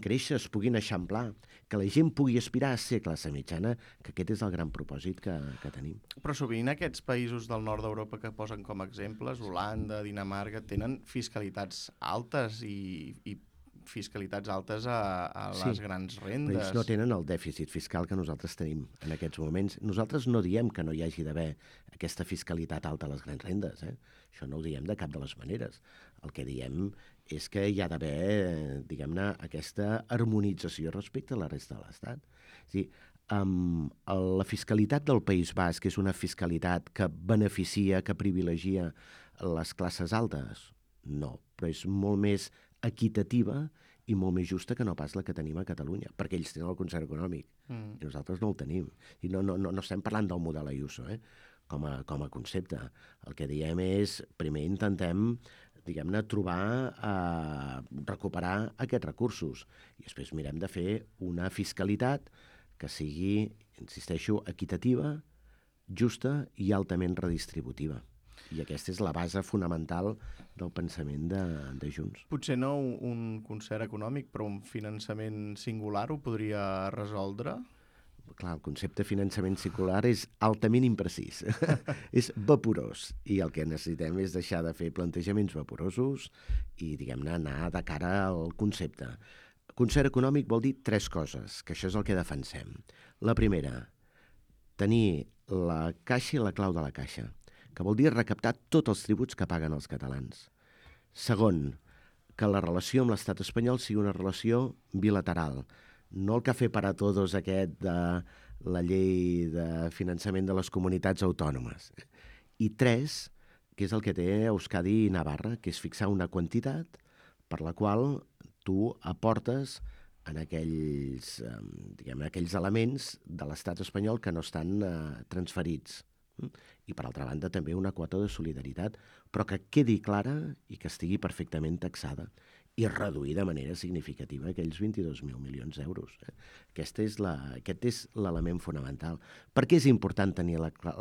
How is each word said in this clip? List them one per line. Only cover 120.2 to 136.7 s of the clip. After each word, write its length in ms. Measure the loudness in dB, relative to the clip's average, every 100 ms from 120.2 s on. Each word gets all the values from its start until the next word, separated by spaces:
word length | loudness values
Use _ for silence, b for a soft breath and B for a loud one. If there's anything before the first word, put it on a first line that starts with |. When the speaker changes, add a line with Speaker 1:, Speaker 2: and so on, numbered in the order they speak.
| -10
Speaker 1:
en 80 | -8
aquells, 1000 | -4 -2 -2 0 0 -2 -4 -6 -10 -10
em, 300 | -10 -10 -12 -14 -16 -14
diguem, 240 | -10 -6
en 80 | -6
aquells 240 | -2 -2
elements 600 | 0 2 4 4 0 -6 -12
de 240 | -12 -8 -6
l'estat 320 | -6 -6 -4
espanyol 380 | -4 0 0 0
que 80 | 0
no 140 | -2
estan, 320 | -2 -4 0 0
eh, 400 | 0 -2 -4 -8 -6
transferits. 680 | -6 -4 -2 -2 -2 -6 -16 -18 _ _ -12
Mm? 140 | -12 B B B -12
I, 80 |
per 140 | -8 -8
altra 160 | -6 -4
banda, 220 | -2 -2
també 240 | -2 0
una 160 | 0 -2
quota 300 | -2 -2 0
de 80 | 0
solidaritat, 720 | -2 -4 -4 -6 -4 -4 -6 B B B
però 160 | -2 0
que 160 | -2 2
quedi 240 | 6 8 6
clara 360 | 4 2 2 -2 -4 -10 _
i 80 | -10
que 140 | -8
estigui 260 | -4 0 0
perfectament 640 | 0 -4 -4 -2 0 0
taxada 480 | -2 -6 -6 -6 -8 b b b b 0
i 80 | 0
reduir 460 | 2 -2 -2 -2 0
de 80 |
manera 300 | 0 0 -4 -6
significativa 720 | -4 -4 -4 -8 -8 -6 -6
aquells 300 | -2 -4 -2
vint-i-dos 400 | -2 0 -2 -4 -8
mil 100 | -8
milions 340 | -8 -8 -8 -8
d'euros, 380 | -6 -6 -10 -14
eh? 80 | -18 -18 B B B